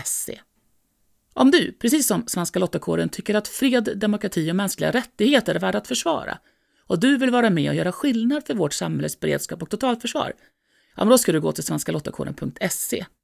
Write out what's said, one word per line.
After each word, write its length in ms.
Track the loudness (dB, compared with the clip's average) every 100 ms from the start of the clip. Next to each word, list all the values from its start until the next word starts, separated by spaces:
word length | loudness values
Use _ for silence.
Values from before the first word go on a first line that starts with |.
se. 360 | -6 -6 -6 -10 _ _ _ _ _ _ _ _ _
Om 160 | 4 6
du, 220 | 6 2
precis 340 | 0 2 2 2
som 200 | 0 -2
Svenska 320 | -4 -2 -2
Lottakåren, 500 | -2 -2 -2 -2 -2
tycker 260 | -4 -2
att 140 | -2 -2
fred, 440 | 0 2 2 0 -2
demokrati 540 | 0 0 -2 -2 0
och 60 | 0
mänskliga 340 | -2 -2 0
rättigheter 640 | 0 -4 0 4 4 4
är 40 | 0
värda 200 | 0 -2
att 100 | -2
försvara 500 | -4 -2 -2 -4 -10 _ _ _ _ -4
och 140 | 2
du 160 | 4 4
vill 140 | 2
vara 200 | 4 4
med 200 | 4 2
och 60 | 0
göra 160 | -2
skillnad 540 | 0 0 2 2 0 -2
för 80 |
vårt 180 | -2 -2
samhälles 480 | -2 -4 -2 -4 -4
beredskap 420 | -2 -2 -4 -10
och 80 | -8
totalförsvar, 640 | -2 -2 -2 -4 -4 -4 -8 _ _ _ _ _ 0
ja, 80 |
men 40 | 4
då 100 | 6
ska 140 | 4
du 80 | 2
gå 120 | 0
till 120 | -2
svenska 280 | -4 -4 -2
lottakåren 420 | -4 -6 -8 -8
punkt 240 | -6 -8 -4 -4
se. 340 | -4 -4 -6 -8 _